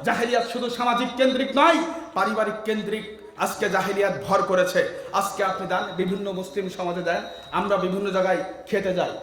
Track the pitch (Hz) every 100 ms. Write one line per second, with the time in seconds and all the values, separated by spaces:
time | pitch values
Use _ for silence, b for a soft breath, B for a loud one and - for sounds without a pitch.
0 | 156 - 233 240 - 233 233 240 240 233
1 | 254 - 262 254 269 269 320 320 330 -
2 | - 185 208 214 208 - 214 214 190 214
3 | - - - - 185 - 202 190 190 196
4 | 196 - - 196 190 185 175 180 - -
5 | - 185 196 - 190 185 165 185 202 175
6 | 185 196 202 180 185 208 185 180 175 175
7 | 165 180 - B B 165 202 196 180 196
8 | 202 190 185 175 - - - 208 190 175
9 | 151 -